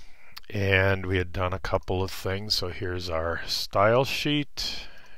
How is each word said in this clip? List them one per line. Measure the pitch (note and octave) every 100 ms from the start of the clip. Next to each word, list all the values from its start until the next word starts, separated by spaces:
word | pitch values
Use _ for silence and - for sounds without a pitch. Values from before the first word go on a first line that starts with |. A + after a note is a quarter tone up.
| - - - - -
and | G#2 G2 F#2+ G2 F#2+ F#2
we | F#2+
had | F2+
done | F#2 F2+
a | F#2
couple | - F#2+ - F#2
of | F#2+
things. | - G2 F#2+ G#2+
So | - F2+
here's | F#2 F#2 F2+ F2
our | D#2+ E2 E2+ -
style | - - G2+ G#2 A#2+
sheet, | C3 - D3+ D3 C#3+ - - - - - -